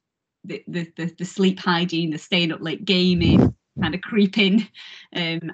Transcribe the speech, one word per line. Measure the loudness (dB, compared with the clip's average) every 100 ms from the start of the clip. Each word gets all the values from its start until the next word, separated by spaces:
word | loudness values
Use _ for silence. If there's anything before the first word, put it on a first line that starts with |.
| _ _ _ _
the, | -14 -14 -10
the, | -8 -8 -8
the, | -10 -8
the |
sleep | -8 0 0 0
hygiene, | 0 0 0 -2 -4
the | -6
staying | -2 0 0
up | -2
late | -6 -6
gaming, | 0 2 4 2 4 6 4 0 _ -6
kind | -4
of | -4
creeping, | -4 2 2 4 4 2 0 -8 -20 -20 -12
um, | -6 -4 -6 -8